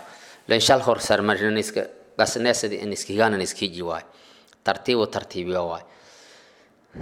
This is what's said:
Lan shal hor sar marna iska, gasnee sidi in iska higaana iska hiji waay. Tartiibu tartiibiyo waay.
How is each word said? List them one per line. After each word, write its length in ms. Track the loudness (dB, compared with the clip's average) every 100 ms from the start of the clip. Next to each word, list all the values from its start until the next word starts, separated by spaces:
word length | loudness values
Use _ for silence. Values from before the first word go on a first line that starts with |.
| -8 -20 -20 -16 0
Lan 120 | 2
shal 200 | 4 4
hor 200 | 4 0
sar 200 | 2 2
marna 380 | 2 2 2 0
iska, 240 | -2 -4 -6 -10 -10 0
gasnee 360 | 0 2 0
sidi 220 | 0 -2 -4
in 120 | -6
iska 180 | -8 -4
higaana 220 | 2 2 2
iska 160 | -2 -4 -6
hiji 160 | -4
waay. 200 | -6 -6 -10 -20 -20 -20 _ _
Tartiibu 420 | -2 -2 0 0 0
tartiibiyo 600 | -2 -6 -8 -4 -2 -4
waay. 160 | -6 -12 -20 -20 -20 -20 -20 -20 _ _ _ _ -18